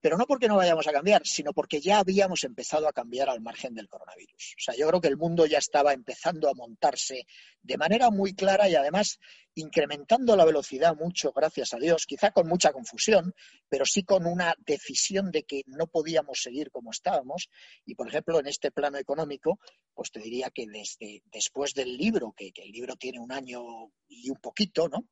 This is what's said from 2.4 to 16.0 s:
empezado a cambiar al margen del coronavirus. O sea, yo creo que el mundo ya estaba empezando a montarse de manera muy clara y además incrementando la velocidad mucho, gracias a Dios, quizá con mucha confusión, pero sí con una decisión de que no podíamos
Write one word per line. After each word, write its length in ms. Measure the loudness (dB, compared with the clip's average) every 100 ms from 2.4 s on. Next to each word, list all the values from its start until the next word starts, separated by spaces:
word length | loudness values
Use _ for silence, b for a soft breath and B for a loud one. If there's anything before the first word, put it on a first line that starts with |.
empezado 420 | -6 -8 -4 0 0
a 60 |
cambiar 360 | -2 -8 -2 -2
al 120 | -2
margen 340 | -8 -12 -12
del 140 | -12 -14
coronavirus. 640 | -18 -18 -20 -20 _ -18 -8
O 40 |
sea, 160 | -6 0
yo 100 | 2
creo 140 | 4
que 80 | 2
el 80 | 0
mundo 280 | 0 4
ya 140 | 4 4
estaba 340 | 2 4 4
empezando 560 | 2 -4 -4 -4 0 -2
a 60 |
montarse 720 | -2 -10 0 0 0 -6 -8 -14 B B B
de 140 | -8 -2
manera 320 | 2 4 4
muy 240 | 4 -2 0
clara 320 | 2 4 4
y 80 | 4
además 420 | 2 0 0 -4 B B B -14
incrementando 800 | -2 0 0 -4 0 2 6 8
la 80 |
velocidad 500 | 8 6 -2 2 2
mucho, 380 | 2 -4 -2 -2
gracias 420 | 0 -2 -2 -6
a 40 | -2
Dios, 280 | 0 0 0
quizá 240 | 0 2
con 160 | 4 2
mucha 260 | 2 2
confusión, 600 | 0 -12 -4 4 4 2 b b b _
pero 160 | -2
sí 200 | 0 0
con 200 | 2 2
una 300 | 2 0 0 -2
decisión 760 | -2 -4 -2 -4 -2 -2 -2
de 100 | -4
que 200 | -4 -8 -8
no 220 | -6 -2
podíamos 540 | -2